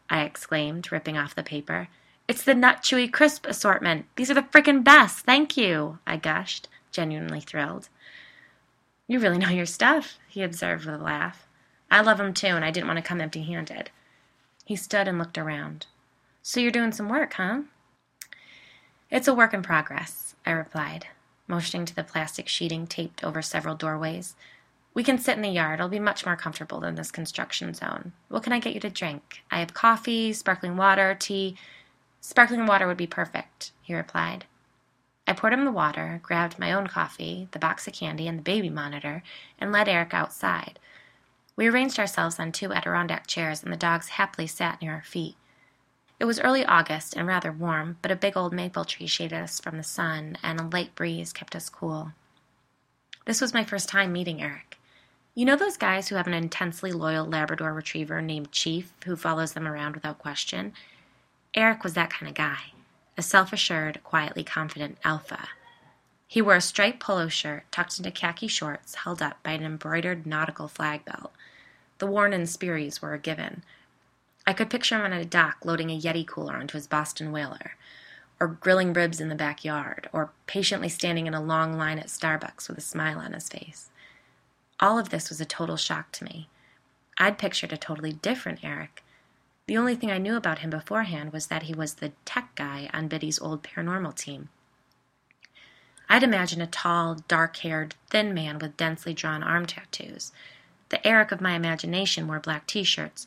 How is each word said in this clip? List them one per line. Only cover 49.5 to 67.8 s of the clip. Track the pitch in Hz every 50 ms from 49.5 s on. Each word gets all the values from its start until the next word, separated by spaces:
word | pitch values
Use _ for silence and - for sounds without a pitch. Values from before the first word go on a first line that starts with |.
| - -
from | - 165 160
the | 160 156
sun, | - - - 170 160 160 156 151 156 160 -
and | - - 165 165
a | 165
light | 165 180 180 - - -
breeze | - 170 170 165 170 170 - -
kept | - - - -
us | 170 - -
cool. | - - 175 160 156 156 160 156 156 _ _ _ _ _ _ _ _ _ _ _ _ _ _ _ _ _ _ _ - - -
This | 220 220 -
was | 254 233 240
my | 226 214
first | - 202 196 - -
time | - 196 196 180 175
meeting | 175 175 170 160 151
Eric. | 151 147 143 - - - - - _ _ _ _ _ _ _ _ _ _ -
You | 233 247
know | 262 285
those | 285 392 403 -
guys | - - 190 190 190 185
who | - 202
have | 185 175
an | 175 175
intensely | 165 165 165 - - 185 175 170 - - 185 175
loyal | 165 160 160 160 156 156
Labrador | 160 165 156 151 156 160 160 160 156 156
retriever | 156 - - - 160 151 151 160 165
named | 160 160 156 151 147 143 -
Chief | - - 165 160 175 180 - - - -
who | 180 175
follows | 160 - 165 160 160 160 156 -
them | 160 160
around | 156 151 147 147 147 151
without | 160 - 151 151
question? | - - 147 143 - - - 180 180 196 208 - - - - - - _ _ _ _ _ _ _ _ _ _ -
Eric | 220 220 226 220 220 -
was | 180 165
that | 175 165 165
kind | - - 160 147
of | 147
guy, | - 151 147 143 - - - - - - _ _ _ _ _ _
a | -
self-assured, | 165 - - 190 185 185 214 196 - - 170 156 156 156 147 - -
quietly | - - 160 151 147 - 165 156
confident | - - 160 156 156 - 147 147 143 - - -
alpha. | 156 156 156 - - - - - - - - - - - _ _ _ _ _ _ _ _ _ _
He | - - 226
wore | 214 202 185
a | 175
striped | 175 - - 208 202 226 247 -
polo | - - 196 180 165
shirt | 160 - - - 151 147 - - _
tucked | - 175